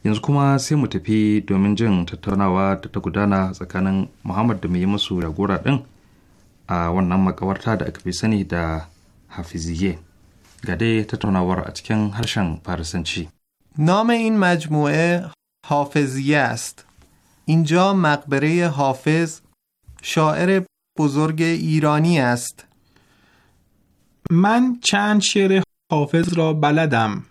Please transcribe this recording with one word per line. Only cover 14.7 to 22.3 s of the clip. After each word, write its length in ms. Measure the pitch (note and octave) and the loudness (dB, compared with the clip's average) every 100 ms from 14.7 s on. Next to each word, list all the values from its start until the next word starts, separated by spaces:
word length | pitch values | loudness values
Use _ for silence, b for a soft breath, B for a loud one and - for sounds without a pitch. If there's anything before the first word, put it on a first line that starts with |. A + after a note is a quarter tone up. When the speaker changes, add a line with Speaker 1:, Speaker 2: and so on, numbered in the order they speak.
| D3+ D3 D3+ E3+ F3 F3 - _ _ - | 0 0 0 0 0 -4 -18 _ _ -2
Speaker 2:
حافظیه 720 | D3 C#3 D#3 C#3 C3 C#3 D3+ | -2 0 0 -2 -2 0 2
است. 460 | B2 A#2 - - _ _ _ _ _ _ | 0 -2 -10 -14 _ _ _ _ _ _
اینجا 480 | - E3 D#3 E3+ G3 | 0 2 4 2 2
مقبرهٔ 720 | G3 D#3+ D3 C#3+ C3+ D3+ E3+ E3+ | 2 2 0 -2 0 2 2 0
حافظ، 720 | C#3+ C#3 C3 D3+ D#3+ E3 - _ _ _ _ - - | 0 -2 0 0 0 0 -6 _ _ _ _ -20 -16
شاعر 640 | - - D#3 D3+ F3+ F#3+ F#3 _ _ - | -4 0 2 2 2 2 -2 _ _ -2
بزرگ 440 | D3 C#3 D#3 D#3 | 0 2 0 0
ایرانی 760 | E3 E3 D#3+ D#3 D3+ D3+ E3 E3+ | -2 0 0 2 2 4 4 4
است. 460 | B2 | 2